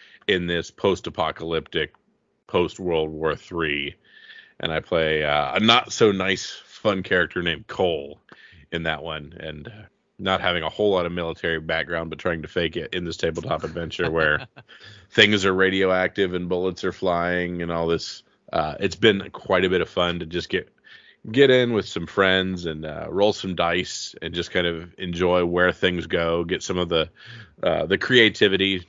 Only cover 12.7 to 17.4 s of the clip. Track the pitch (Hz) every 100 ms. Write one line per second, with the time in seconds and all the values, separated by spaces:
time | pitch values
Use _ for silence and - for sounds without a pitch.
12.7 | 85 73 90 87 80 82 82 78 80 82
13.7 | 85 80 - 85 80 78 76 - - -
14.7 | - - - - - 107 104 95 92 95
15.7 | 95 92 92 90 101 95 90 87 90 92
16.7 | 87 95 - 95 87 87 90